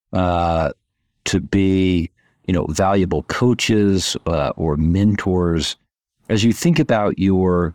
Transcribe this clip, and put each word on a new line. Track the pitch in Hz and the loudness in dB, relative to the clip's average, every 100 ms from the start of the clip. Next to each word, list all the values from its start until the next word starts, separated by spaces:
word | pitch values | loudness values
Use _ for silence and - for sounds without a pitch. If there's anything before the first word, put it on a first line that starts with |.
| _ | _
uh, | - 90 87 85 82 80 - _ _ _ _ - | -2 0 0 0 0 -2 -6 _ _ _ _ -4
to | 95 | -4
be, | 71 98 95 95 92 90 82 _ _ _ - | -2 0 2 2 2 0 -4 _ _ _ -4
you | |
know, | 90 - | -2 -2
valuable | 80 95 101 90 78 | -2 0 2 0 -2
coaches, | - - 123 117 - 110 101 95 - - - | -4 -2 0 0 0 2 2 2 -2 -6 -4
uh, | 82 69 - | -2 -2 -2
or | 82 76 | -2 0
mentors. | 78 92 104 104 95 92 87 82 76 - _ _ _ _ - | 0 2 2 0 0 0 0 -2 -4 -8 _ _ _ _ -4
As | 110 | 0
you | 117 | 0
think | 107 165 160 | 0 0 0
about | 147 113 104 - | 2 0 0 0
your | 95 95 95 90 85 | 0 2 2 2 -2